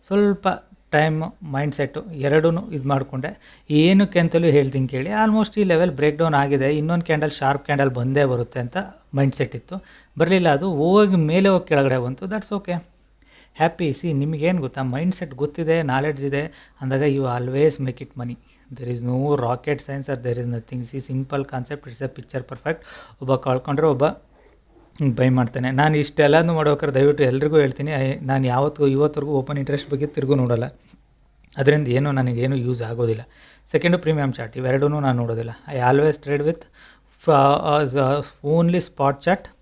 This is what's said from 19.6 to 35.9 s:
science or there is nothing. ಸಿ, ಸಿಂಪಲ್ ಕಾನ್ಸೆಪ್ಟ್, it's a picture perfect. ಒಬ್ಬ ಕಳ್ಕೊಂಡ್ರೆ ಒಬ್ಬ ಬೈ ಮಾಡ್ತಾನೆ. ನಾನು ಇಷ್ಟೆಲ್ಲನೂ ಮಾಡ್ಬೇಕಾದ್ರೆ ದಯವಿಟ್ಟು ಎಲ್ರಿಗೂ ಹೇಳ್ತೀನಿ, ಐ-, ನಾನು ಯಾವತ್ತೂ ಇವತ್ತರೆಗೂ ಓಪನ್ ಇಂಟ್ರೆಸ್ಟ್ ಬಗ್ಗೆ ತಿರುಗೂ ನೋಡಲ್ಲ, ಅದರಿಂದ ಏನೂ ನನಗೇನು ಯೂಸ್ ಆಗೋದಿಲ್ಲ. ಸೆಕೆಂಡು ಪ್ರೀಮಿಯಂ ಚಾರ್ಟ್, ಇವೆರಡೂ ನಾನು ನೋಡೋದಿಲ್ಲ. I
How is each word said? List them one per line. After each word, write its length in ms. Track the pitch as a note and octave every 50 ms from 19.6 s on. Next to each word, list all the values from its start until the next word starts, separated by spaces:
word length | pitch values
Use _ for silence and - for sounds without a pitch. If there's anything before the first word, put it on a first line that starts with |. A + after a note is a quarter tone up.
| - D3 D3 C#3
science 260 | - - C#3 C#3 C3+
or 160 | C#3+ C#3 A#2+ A#2+
there 120 | B2 A#2+ A#2+
is 140 | A#2+ A#2+ A#2+
nothing. 300 | A#2 A2+ - C3 B2 B2
ಸಿ, 160 | A#2+ - C#3
ಸಿಂಪಲ್ 440 | B2+ - C3+ C3 C3+ C3 C#3+ C#3 C#3
ಕಾನ್ಸೆಪ್ಟ್, 440 | C#3 - C3 B2 - D3 D3 - C3
it's 140 | A#2 -
a 80 | C3+ C3
picture 320 | - - B2 - - C3
perfect. 360 | B2 - C3+ A#2 _ C#3+ C3 - - - - - - - - _
ಒಬ್ಬ 140 | C#3+ B2+ C3+
ಕಳ್ಕೊಂಡ್ರೆ 500 | B2+ - C3+ B2+ B2+ - - C#3+ C#3 D#3
ಒಬ್ಬ 180 | D#3+ C#3+ B2 C#3 D3+ - - _ _ _ _ _ _ _ _ _ _ _ _ _ _ _ - D3+ C3+ A#2
ಬೈ 120 | A2 C3 C3
ಮಾಡ್ತಾನೆ. 420 | B2+ B2+ B2 A#2 - C3+ B2 B2+
ನಾನು 260 | C3 C3 D3 D#3 D#3
ಇಷ್ಟೆಲ್ಲನೂ 580 | D3+ C#3+ C#3+ - - D3+ C#3+ D3 D#3+ E3+ E3+ E3
ಮಾಡ್ಬೇಕಾದ್ರೆ 460 | D#3+ D3+ D3 C#3+ D3 - C#3+ C3+ C3+
ದಯವಿಟ್ಟು 240 | C#3 C#3+ D3 C#3+ C#3+
ಎಲ್ರಿಗೂ 340 | B2+ B2+ C3+ D3 D3+ D3+ D#3
ಹೇಳ್ತೀನಿ, 320 | C#3+ C3+ C3 - C#3 D3+
ಐ-, 280 | D#3 C3+ C3+ C3+ C#3 -
ನಾನು 240 | - B2+ C3+ C3+ C3+
ಯಾವತ್ತೂ 400 | B2+ B2 B2+ C#3 C#3+ C#3 D3 D3
ಇವತ್ತರೆಗೂ 460 | C#3 C3+ C3+ D3 D3+ D3 D3+ C#3+ D3
ಓಪನ್ 260 | D3+ C#3 B2+ C3+ D3 C#3+
ಇಂಟ್ರೆಸ್ಟ್ 320 | C3+ B2+ C#3 C#3 - -
ಬಗ್ಗೆ 160 | C#3+ C3 D3
ತಿರುಗೂ 280 | D3 - - C#3 C3 C#3
ನೋಡಲ್ಲ, 300 | C3+ B2+ A#2+ A#2+ A#2 A#2+ C3+ - - _ _ - _ _ _ _ _ _ _ _ _ _ _ _
ಅದರಿಂದ 320 | - C#3 C3+ D3+ D3+ D3 B2
ಏನೂ 240 | B2 C3 C#3 D3
ನನಗೇನು 440 | C#3 C3+ B2+ B2 A#2+ A#2 B2 C3 C#3
ಯೂಸ್ 260 | C3 A#2 B2 B2+ A#2
ಆಗೋದಿಲ್ಲ. 400 | A#2 A2 A#2 A#2 B2 A2+ A2+ G#2+ - - _ _ - - - _ _ _
ಸೆಕೆಂಡು 280 | - D#3+ E3 F3 F3 F3
ಪ್ರೀಮಿಯಂ 340 | F3 D#3 D#3+ D3+ C#3+ C3+
ಚಾರ್ಟ್, 240 | B2+ - A#2+ A2+ -
ಇವೆರಡೂ 320 | C3 B2+ B2+ C3 C3+ C#3+ D3
ನಾನು 240 | D3+ D3+ C#3+ C3+
ನೋಡೋದಿಲ್ಲ. 380 | B2+ A#2+ A#2+ A#2 A2+ A2+ A#2 A#2 A#2 - - - C#3+
I 200 | C3 B2 B2